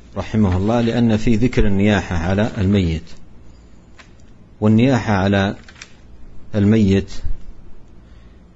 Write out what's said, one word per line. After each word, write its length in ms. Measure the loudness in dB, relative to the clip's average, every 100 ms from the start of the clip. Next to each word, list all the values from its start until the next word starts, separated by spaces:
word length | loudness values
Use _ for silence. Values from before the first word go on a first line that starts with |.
| -14 -12
رحمه 400 | -4 0 0 0
الله 240 | 0 0
لأن 360 | 0 0 0 2
في 200 | 2 2
ذكر 300 | 2 2 2
النياحة 500 | 4 2 2 0 -4
على 340 | -2 0 -2 -2
الميت، 460 | 0 2 0 -2 -8 -16 -18 -20 -20 -20 -20 -20 -20 -20 -20 -20 -20 -20 -20 -2
والنياحة 520 | 2 4 4 2 0
على 440 | 0 2 0 0 -4 -14 -20 -20 -20 -20 -20 -16 -14 -6
الميت 580 | 0 2 4 4 2 -2 -2 -2 -2 -6 -14 -16 -16 -18 -20 -20 -20 -20 -20 -20